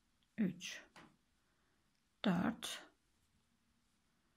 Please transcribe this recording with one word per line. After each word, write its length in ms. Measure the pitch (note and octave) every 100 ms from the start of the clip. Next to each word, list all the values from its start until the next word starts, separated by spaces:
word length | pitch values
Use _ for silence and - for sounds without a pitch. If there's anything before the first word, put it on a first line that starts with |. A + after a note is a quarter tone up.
| _ _ _ -
üç, 440 | G3 - - - - - - _ _ _ _ _ _ _ _ _ _ -
dört, 580 | G#3 F3 - - - - - _ _ _ _ _ _ _ _ _ _ _ _ _ _